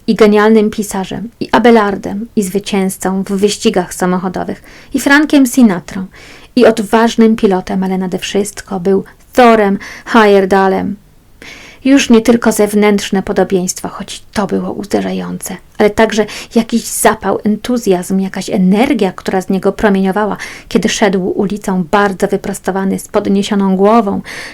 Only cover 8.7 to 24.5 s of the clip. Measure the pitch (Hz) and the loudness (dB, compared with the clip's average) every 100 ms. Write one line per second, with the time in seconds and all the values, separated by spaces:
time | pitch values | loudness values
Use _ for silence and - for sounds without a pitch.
8.7 | 190 180 190 - _ _ - 240 226 202 | -4 0 0 -2 _ _ 4 4 6 2
9.7 | 196 - - - 233 208 202 190 196 190 | -2 -6 -16 0 4 6 4 4 2 2
10.7 | 190 190 196 _ _ _ - - - - | 0 -4 -8 _ _ _ -20 -20 -20 -20
11.7 | - 262 277 - 226 226 233 240 214 202 | -4 2 4 6 4 4 2 2 0 0
12.7 | 208 208 202 - 196 190 190 185 190 180 | 2 2 2 -2 -4 -2 -2 0 -2 -4
13.7 | - 175 - 190 - - - 190 196 180 | -6 -10 -10 -14 -16 -10 -6 -4 -4 -6
14.7 | 165 196 208 190 185 175 180 - 185 - | -8 -4 -4 -4 -6 -8 -10 -12 -14 -10
15.7 | - 208 208 226 226 208 - - 233 226 | 0 0 2 2 0 -4 -6 -4 -2 0
16.7 | 233 - - 214 - 196 208 208 208 - | -2 -4 -2 -2 0 -4 -2 -2 -4 -2
17.7 | 247 202 180 180 190 190 196 - 202 185 | -2 0 -2 0 -2 -4 -6 -4 0 2
18.7 | 202 277 233 190 - - 190 - 190 190 | 2 2 0 -2 -4 -6 -4 -2 -2 -2
19.7 | - 214 190 190 196 208 180 - - - | 0 0 2 0 0 -4 -6 -12 -16 -4
20.7 | 214 220 - 208 190 185 - 196 208 - | -2 0 0 0 0 -2 -2 -4 -4 -4
21.7 | 185 156 208 202 190 202 196 196 196 - | -4 0 0 0 0 -2 -2 -6 -8 -4
22.7 | 190 190 185 - 214 202 196 202 196 196 | -4 -2 -4 -4 -4 0 0 0 0 0
23.7 | 190 202 233 202 190 - - - | 2 4 4 2 -4 -8 -14 -16